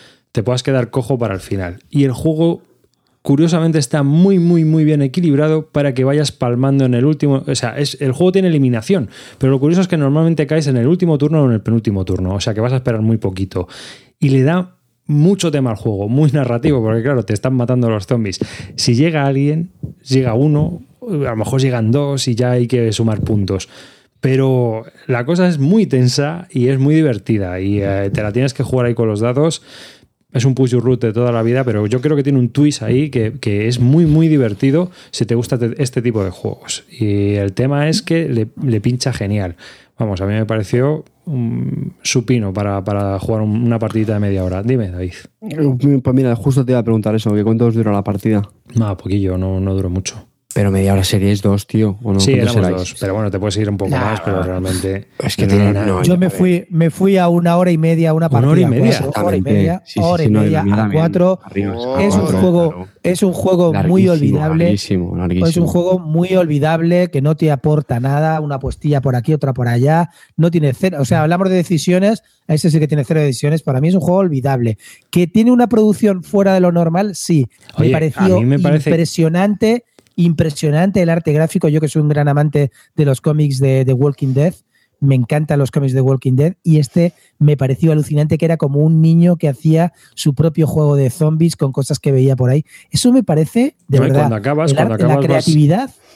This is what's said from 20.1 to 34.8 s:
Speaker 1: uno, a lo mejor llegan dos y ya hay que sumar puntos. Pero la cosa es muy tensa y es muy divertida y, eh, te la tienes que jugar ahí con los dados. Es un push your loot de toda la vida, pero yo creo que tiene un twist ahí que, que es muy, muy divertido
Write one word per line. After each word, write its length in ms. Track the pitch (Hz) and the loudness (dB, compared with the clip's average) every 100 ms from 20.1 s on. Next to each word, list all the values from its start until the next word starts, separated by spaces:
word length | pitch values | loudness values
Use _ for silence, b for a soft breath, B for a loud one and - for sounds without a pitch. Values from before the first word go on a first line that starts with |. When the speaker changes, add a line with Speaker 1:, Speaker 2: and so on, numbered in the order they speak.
| 131 127 | 0 0
Speaker 1:
uno, 480 | 113 151 147 156 175 - - | 2 2 2 -2 -6 -16 -16
a 280 | 240 160 131 | -8 -4 -4
lo 60 | 110 | -4
mejor 240 | 107 135 | -2 0
llegan 300 | 135 123 110 | 0 0 0
dos 360 | 135 143 139 127 | 0 -2 -4 -4
y 80 | 113 | -2
ya 160 | 123 | 0
hay 140 | 123 120 | 0 0
que 220 | 127 113 | 0 0
sumar 280 | 104 113 107 | 0 -2 -2
puntos. 480 | 101 107 95 95 - B B B B _ | -2 -2 -2 -4 -8 B B B B _
Pero 640 | 135 131 131 131 120 110 117 _ - | -2 0 0 0 -2 -4 -10 _ -6
la 180 | 123 | -4
cosa 220 | 120 175 180 | -2 0 0
es 120 | 156 | 2
muy 280 | 139 220 165 | 2 2 2
tensa 600 | 131 123 135 143 170 180 | 2 2 0 -4 -6 -8
y 180 | 139 123 | -2 0
es 100 | 135 | 2
muy 160 | 139 | 2
divertida 680 | 156 156 101 - 110 92 90 | 2 2 -2 -2 -2 -2 -4
y, 200 | 98 104 | -2 -2
eh, 300 | 98 98 98 | -2 -2 -2
te 100 | 101 | -4
la 100 | 104 | -2
tienes 220 | 117 135 | -2 -2
que 80 | - | -2
jugar 240 | 123 127 120 | -4 -2 -2
ahí 80 | |
con 140 | 117 113 | 0 -2
los 120 | 104 | 0
dados. 420 | 117 127 160 - B B B B B _ _ | -2 0 0 -2 B B B B B _ _
Es 120 | 135 | -2
un 100 | 127 | 0
push 160 | 127 127 | 2 0
your 140 | 123 | 0
loot 160 | 117 127 | 0 0
de 120 | 113 | -2
toda 180 | 107 123 | -2 -2
la 100 | 117 | 0
vida, 220 | 113 127 | 0 0
pero 220 | 123 104 104 | -2 -2 -2
yo 140 | 127 | -2
creo 160 | 147 147 | -2 -2
que 60 | |
tiene 160 | 135 135 | 0 0
un 100 | 123 | 0
twist 340 | 139 147 143 | 2 0 0
ahí 280 | 113 123 151 | -2 -2 -2
que, 240 | 131 110 110 | -2 -4 -4
que 280 | 110 101 110 | -4 -2 -2
es 100 | 120 | 0
muy, 260 | 120 156 165 | 2 4 4
muy 220 | 156 165 | 4 2
divertido 600 | 151 117 101 135 151 | 2 0 0 0 0